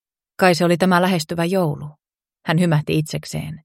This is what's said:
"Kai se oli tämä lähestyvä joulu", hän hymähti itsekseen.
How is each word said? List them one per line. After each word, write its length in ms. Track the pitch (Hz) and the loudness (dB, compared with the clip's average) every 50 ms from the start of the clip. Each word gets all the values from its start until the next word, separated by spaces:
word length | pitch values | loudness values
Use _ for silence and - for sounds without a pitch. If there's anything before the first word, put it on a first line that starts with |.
| _ _ _ _ _ _ _ - | _ _ _ _ _ _ _ 2
"Kai 160 | 190 185 175 | 2 4 4
se 100 | 156 180 | 4 2
oli 120 | 170 175 | 2 2
tämä 240 | 156 185 185 180 175 | 2 2 2 2 2
lähestyvä 440 | 185 185 190 165 - - 175 170 170 | 2 2 0 -2 -4 -4 -4 -4 -2
joulu", 440 | 170 190 190 175 151 143 139 147 147 - _ _ _ _ _ _ _ _ _ - | 0 0 0 0 0 -2 -6 -10 -14 -16 _ _ _ _ _ _ _ _ _ -4
hän 140 | - 160 165 | 0 0 2
hymähti 380 | 180 175 151 147 151 - 160 156 | 2 2 2 0 0 0 -2 -2
itsekseen. 640 | 156 - - 151 151 - - 156 156 156 156 156 | -2 -4 -6 -10 -10 -10 -10 -10 -10 -10 -14 -16